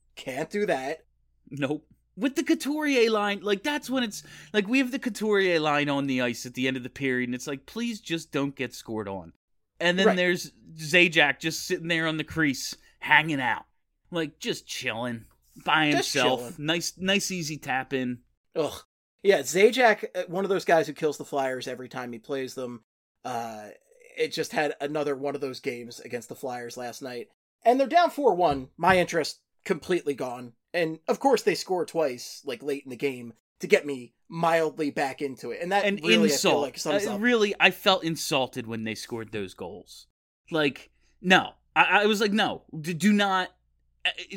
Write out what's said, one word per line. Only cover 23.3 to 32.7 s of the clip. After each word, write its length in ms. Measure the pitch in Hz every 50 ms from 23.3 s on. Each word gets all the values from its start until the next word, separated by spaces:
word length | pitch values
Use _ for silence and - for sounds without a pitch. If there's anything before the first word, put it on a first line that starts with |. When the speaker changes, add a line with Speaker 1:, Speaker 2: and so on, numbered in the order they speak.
| 123 117 117 113 110 107 107 104 - - _ _ _ _ - - -
Speaker 1:
it 160 | - 160 147
just 200 | - 160 151 -
had 220 | 240 165 151 147 - -
another 360 | 147 143 151 151 143 147 139
one 180 | 131 139 143 135
of 60 | -
those 200 | 143 131 123 -
games 380 | - 135 120 120 117 120 117 -
against 300 | - 120 123 117 110 -
the 80 | 117
Flyers 400 | - 143 127 123 123 120 120 -
last 240 | 123 123 117 110 -
night. 260 | 139 127 123 120 110 - _ _ _ _ _ _ -
And 160 | 233 254 269
they're 60 | 269
down 240 | 214 320 349 339 294
four 240 | - 285 285 220 180
one. 340 | 175 175 151 139 135 131 - _
My 220 | - 170 185 190 180
interest 420 | 165 - 165 160 143 - - - _ _ _ _ _
completely 500 | - 185 151 - - 180 165 - 147 139
gone. 380 | 117 135 127 120 127 123 127 - _ _ _ -
And, 260 | 175 165 160 160 - _ -
of 120 | 214 -
course, 220 | - 277 247 -
they 120 | - 202 165
score 300 | - - - 185 175 147
twice, 580 | - - 165 151 131 123 120 - - - - -
like, 180 | 139 123 110
late 220 | 135 147